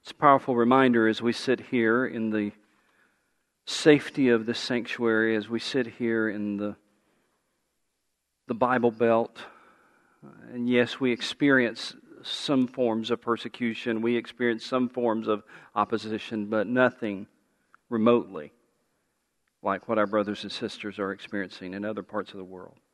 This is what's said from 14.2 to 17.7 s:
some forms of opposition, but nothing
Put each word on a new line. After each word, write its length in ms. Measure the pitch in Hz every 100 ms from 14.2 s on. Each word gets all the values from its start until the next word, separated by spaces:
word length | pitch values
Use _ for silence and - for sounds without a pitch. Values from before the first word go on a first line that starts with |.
| 120 - 120 113
some 260 | - 127 123
forms 380 | - 120 110 110
of 140 | 107 - - -
opposition, 720 | 104 104 110 107 107 - 110
but 220 | 104 110 101
nothing 580 | 123 127 - 110 95 - _ _ _ _